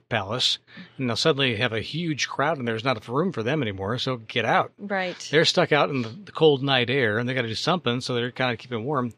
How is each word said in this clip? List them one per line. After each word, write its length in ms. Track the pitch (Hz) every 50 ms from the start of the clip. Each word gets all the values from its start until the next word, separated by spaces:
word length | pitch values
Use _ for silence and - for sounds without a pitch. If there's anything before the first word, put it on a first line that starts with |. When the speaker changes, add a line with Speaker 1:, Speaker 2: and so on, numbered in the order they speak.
| _ -
Speaker 1:
palace, 480 | 123 110 95 98 117 127 - - - - _ - - - - - _ -
and 100 | 135 120
they'll 80 | 113
suddenly 420 | - - 160 151 135 139 127 117 98
have 160 | 123 120 110
a 80 | 110
huge 460 | 95 - - 156 175 165 151 120 - -
crowd, 300 | - - 139 151 170 143
and 100 | 123 117
there's 160 | 113 110 110
not 80 | 139 127 -
enough 120 | - 113
room 220 | 120 143 180 196
for 120 | 147 113 107
them 180 | 117 151 160
anymore, 380 | 131 107 95 92 98 101 120 123
so 180 | - 135 131 117
get 280 | 113 - - 123 107
out. 260 | 120 165 185 139 - - -
Speaker 2:
Right. 480 | 202 196 208 190 185 180 170 - - -
Speaker 1:
They're 160 | 143 156 165
stuck 260 | - - 185 170 -
out 200 | 156 143 160 185
in 100 | 151 131
the, 80 | 117 113
the 220 | 110 196 101 -
cold 320 | - - 160 156 143 131 135
night 260 | 139 135 127 120 113
air, 300 | 127 143 127 107 104 113
and 100 | 123 123
they 60 | 131
gotta 120 | 131 120 113
do 60 | 110
something, 480 | - - 151 175 180 - 123 120 123
so 140 | 117 - 127
they're 160 | 120 120 123
kinda 260 | - - 131 123 120 107
keeping 280 | - 123 123 110 110
warm. 280 | 139 156 135 123 117 -